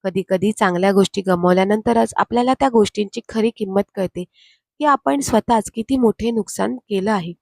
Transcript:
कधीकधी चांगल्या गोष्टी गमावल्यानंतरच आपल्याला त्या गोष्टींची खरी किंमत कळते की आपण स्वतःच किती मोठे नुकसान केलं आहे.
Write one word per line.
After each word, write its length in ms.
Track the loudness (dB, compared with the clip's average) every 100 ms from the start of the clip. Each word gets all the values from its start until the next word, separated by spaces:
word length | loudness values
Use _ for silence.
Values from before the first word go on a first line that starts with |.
कधीकधी 480 | -4 -6 -2 0 0
चांगल्या 400 | 0 0 2 2
गोष्टी 300 | 4 2 0
गमावल्यानंतरच 920 | -2 0 2 2 2 0 2 0 0 -2
आपल्याला 360 | -2 0 0
त्या 160 | 0 2
गोष्टींची 520 | 2 2 -2 -6 -8 -8
खरी 200 | -2 -2
किंमत 320 | -2 -2 -2 -2
कळते 280 | -6 -6 -6 -12 _ _ _ _ _
की 60 |
आपण 340 | 0 0 0 -2
स्वतःच 520 | 0 -2 2 -2 -2
किती 260 | -10 -4 0
मोठे 340 | 2 0 -4
नुकसान 440 | -4 -6 -6 -6
केलं 360 | -6 _ -4 -2
आहे. 220 | -4 -4 -14